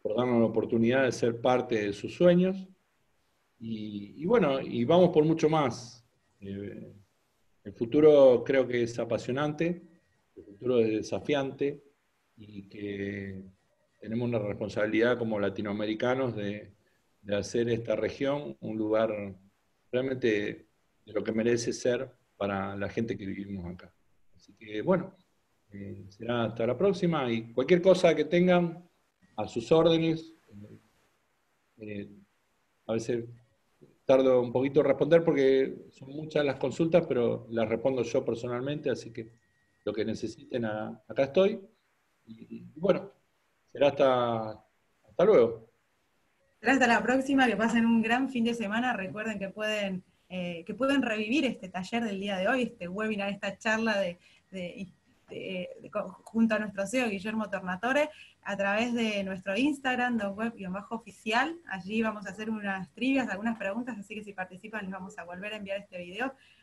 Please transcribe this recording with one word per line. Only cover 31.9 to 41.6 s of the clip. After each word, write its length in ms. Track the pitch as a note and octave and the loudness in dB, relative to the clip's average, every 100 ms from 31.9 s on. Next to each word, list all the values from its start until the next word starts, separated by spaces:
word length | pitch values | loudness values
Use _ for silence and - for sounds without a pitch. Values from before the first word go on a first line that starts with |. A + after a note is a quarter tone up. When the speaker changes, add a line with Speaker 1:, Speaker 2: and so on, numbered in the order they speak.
| G#2 G2+ G2+ _ _ _ _ _ _ - | -10 -12 -16 _ _ _ _ _ _ -4
Speaker 1:
a 80 | |
veces 320 | A2+ A2+ A#2+ A#2 - _ _ _ _ - _ | -2 0 -4 -4 -14 _ _ _ _ -20 _
tardo 380 | - C3+ C3 B2+ | 4 6 8 4
un 80 | B2 | 4
poquito 300 | B2 C3+ D3+ | 0 2 4
en 60 | C#3 | 4
responder 360 | C3+ D3 E3+ | 4 6 6
porque 640 | E3 C#3 C3+ C3+ C3+ - - | 6 4 4 4 2 -4 -16
son 180 | - C3+ | -20 -16
muchas 340 | D3 D#3 D3+ | -12 -4 -2
las 120 | C#3+ B2+ | 0 0
consultas, 500 | C3+ B2+ E3 E3+ E3 | -4 0 4 4 2
pero 400 | B2+ A#2 A2+ - | 0 0 0 -4
las 200 | A2+ A2 | -2 0
respondo 340 | A2+ C3+ C3 | 0 0 0
yo 220 | A#2 C3+ | 0 -2
personalmente, 640 | B2+ A2+ - A#2+ C3+ D3 C#3 | -2 -4 -4 -6 -4 -4 -2
así 220 | A2 E2+ | -4 -6
que 180 | - A2+ _ _ _ _ _ | -14 -16 _ _ _ _ _
lo 80 | G#2 | -6
que 120 | G#2 | -4
necesiten, 600 | G#2 A2 A2 - - B2+ | -2 -4 -8 -10 -8 -6
a-, 360 | A2+ G#2+ A2 A#2 - | -4 -6 -8 -12 -12
acá 160 | A2+ | -2
estoy. 380 | C#3 F#3 G3 A3+ | 0 4 2 2